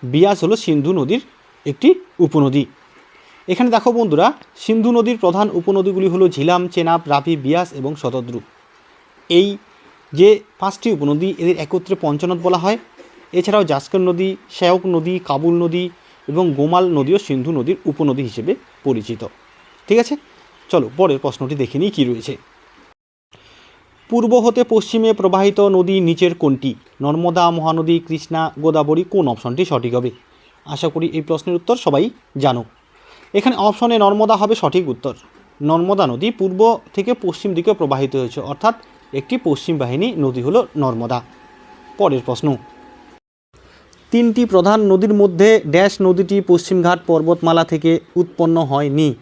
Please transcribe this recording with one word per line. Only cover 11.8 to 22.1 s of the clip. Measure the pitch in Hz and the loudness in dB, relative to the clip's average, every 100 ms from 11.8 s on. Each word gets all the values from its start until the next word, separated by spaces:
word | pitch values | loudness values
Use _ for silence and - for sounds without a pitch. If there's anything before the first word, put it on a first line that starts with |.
| 175 190 | -4 -4
পঞ্চনদ | 160 147 180 180 180 | -2 -2 -4 -2 -2
বলা | 180 | 0
হয়। | 180 226 - _ - - - | 0 -4 -8 _ -20 -20 -6
এছাড়াও | 175 180 208 | -4 0 0
জাস্কর | 175 139 - 196 180 | 2 -2 -2 -2 0
নদী, | 175 190 190 _ | 0 -2 -6 _
শ্যাওক | - 180 180 185 | -2 0 2 0
নদী, | 170 160 185 180 | -2 -2 -6 -4
কাবুল | 139 165 170 | -2 0 0
নদী | 170 175 180 170 _ _ - | 0 -2 -6 -10 _ _ -6
এবং | 151 180 139 | -2 0 0
গোমাল | 147 175 185 160 | 0 2 2 0
নদীও | 135 196 | 0 0
সিন্ধু | - 135 131 | 0 -4 -2
নদীর | 160 123 185 | -4 -2 -4
উপনদী | - 147 151 131 | -4 -2 -2 -2
হিসেবে | 127 110 117 254 _ _ | -6 -8 -6 -6 _ _
পরিচিত। | - 117 107 110 117 _ _ _ _ _ - | -4 -4 -4 -10 -12 _ _ _ _ _ 0
ঠিক | 220 | 2
আছে, | 233 294 - _ _ _ _ | 2 -4 -10 _ _ _ _
চলো | 131 123 131 | -2 -2 0
পরের | 185 135 | 0 2
প্রশ্নটি | 139 - 131 147 | -4 -6 -8 -4
দেখে | 123 139 | -4 -2
নিই | 196 196 | -4 0
কী | |
রয়েছে। | 127 | -2